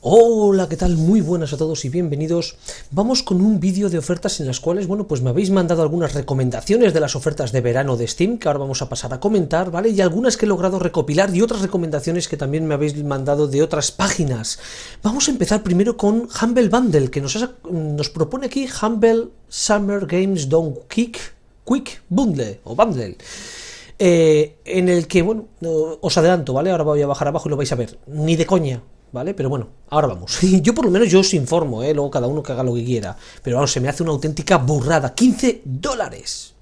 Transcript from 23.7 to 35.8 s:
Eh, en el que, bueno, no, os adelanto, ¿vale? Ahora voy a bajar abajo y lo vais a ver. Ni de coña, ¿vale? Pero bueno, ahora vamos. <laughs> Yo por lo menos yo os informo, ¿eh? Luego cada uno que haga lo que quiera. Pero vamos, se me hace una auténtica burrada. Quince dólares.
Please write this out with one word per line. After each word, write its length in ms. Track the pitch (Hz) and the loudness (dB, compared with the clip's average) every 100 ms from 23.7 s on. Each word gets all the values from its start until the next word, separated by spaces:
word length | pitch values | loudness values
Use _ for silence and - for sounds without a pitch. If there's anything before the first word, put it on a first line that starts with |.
| - - - | -18 -20 0
Eh, 600 | 185 170 160 156 151 - | 4 6 6 4 2 -4
en 240 | - 185 180 | -4 0 2
el 180 | 180 170 | 2 2
que, 160 | 185 | 2
bueno, 280 | 170 220 214 - | 2 -2 -6 -10
no, 380 | 165 160 160 156 | -4 -2 -2 -2
os 180 | 180 - | -2 4
adelanto, 360 | 165 180 131 | 4 4 0
¿vale? 180 | 127 170 | -2 0
Ahora 140 | 175 151 | 0 2
voy 160 | 147 | 2
a 60 | 143 | 0
bajar 200 | 139 143 | 0 -2
abajo 220 | 127 151 | -2 -4
y 20 | |
lo 60 | 143 | -4
vais 160 | 143 | -2
a 20 | 120 | -2
ver. 240 | 113 - - | -6 -8 -12
Ni 300 | 151 156 165 | -4 0 2
de 80 | 160 | 2
coña, 380 | 190 147 123 - - _ | 2 0 -6 -10 -20 _
¿vale? 220 | 127 147 | -8 -8
Pero 160 | 196 131 | -4 -4
bueno, 200 | 135 110 - - | -4 -6 -14 -4
ahora 160 | 147 147 | 0 0
vamos. 340 | 90 90 - | -2 -8 0
<laughs> 200 | 185 185 | 4 4
Yo 140 | 160 240 | 4 2
por 100 | 247 | 2
lo 60 | |
menos 180 | 180 226 | 4 6
yo 120 | 180 | 6
os 120 | 190 | 4
informo, 480 | 180 127 170 156 113 | 0 0 0 0 -2
¿eh? 140 | 131 151 | -2 0
Luego 160 | 143 | 0
cada 160 | 131 120 | -2 -2
uno 160 | 147 | -4
que 80 | 131 | -4
haga 100 | 123 | -4
lo 140 | 127 120 | -2 -2
que 100 | 117 | -2
quiera. 320 | 120 98 90 - - | -2 -4 -12 -18 -12
Pero 140 | - 123 | -4 0
vamos, 160 | 139 | 0
se 80 | - | 0
me 100 | 127 | -2
hace 140 | 143 | -2
una 80 | 165 | -2
auténtica 460 | 147 156 151 151 180 | -2 -2 -4 2 2
burrada. 580 | 127 151 123 160 131 - | 2 0 2 0 0 2
Quince 480 | 254 208 254 - 143 | 2 4 0 -2 -6
dólares. 880 | 131 | -6